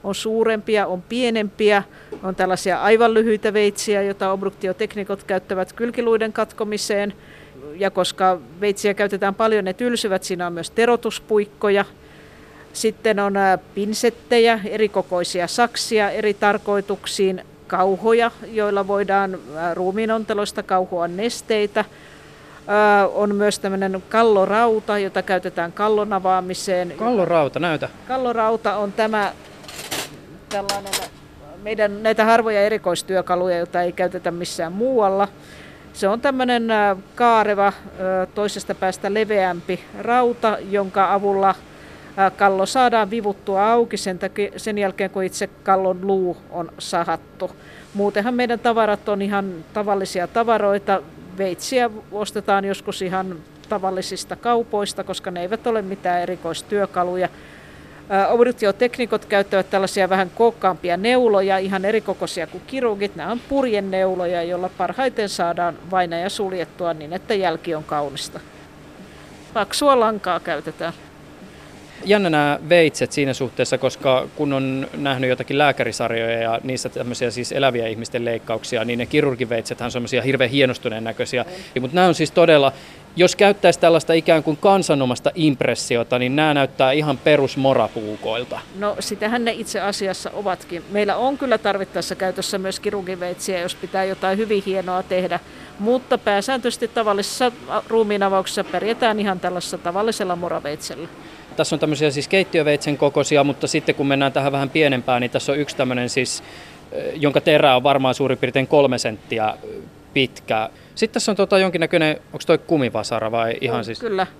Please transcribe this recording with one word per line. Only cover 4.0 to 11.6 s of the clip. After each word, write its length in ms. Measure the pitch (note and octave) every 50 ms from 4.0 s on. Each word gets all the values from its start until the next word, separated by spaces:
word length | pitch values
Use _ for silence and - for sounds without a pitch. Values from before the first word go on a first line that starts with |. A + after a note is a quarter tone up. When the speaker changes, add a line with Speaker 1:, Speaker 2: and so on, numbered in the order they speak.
Speaker 1:
joita 300 | G3+ G3 G3 G3 G3 F#3+
obduktioteknikot 920 | F#3+ F#3+ G3 F#3+ - - - F#3 F3+ - F#3 - - G#3 F#3+ - G3 F#3+ -
käyttävät 480 | - G3 F#3 F#3 - G3+ F#3 F#3 -
kylkiluiden 600 | - - A#3 A#3+ A3+ - A#3+ A3+ A3+ G#3+ A3 A3
katkomiseen. 800 | G#3+ A#3 A3 A3 - - A3 G#3 G#3+ G3+ - - G#3+ G3+ G3+ G#3 G3 - - - - - - - - - C3+ D3 D3
Ja 160 | F3+ G3 F#3+
koska 480 | - G3 F3+ - - - F#3+ F#3 F#3 E3+ B2+ - D#3 F3
veitsiä 340 | G3+ G#3 G3 - - G3+ F#3+
käytetään 400 | G3 G#3 G3+ G3+ F#3 G3+ G3 G3
paljon, 300 | - A3+ A3+ A3 G#3 F#3+
ne 80 | F#3+
tylsyvät, 500 | F#3 - B3 B3 A#3+ A3 - G#3 F#3+ F#3
siinä 240 | - - F#3+ F3 F3+
on 60 | F3
myös 180 | F3 E3 E3 -
terotuspuikkoja. 1120 | - A3+ A#3 A#3+ A#3+ A#3 A#3 A3+ - - - - A3 G#3 G#3 G#3 - -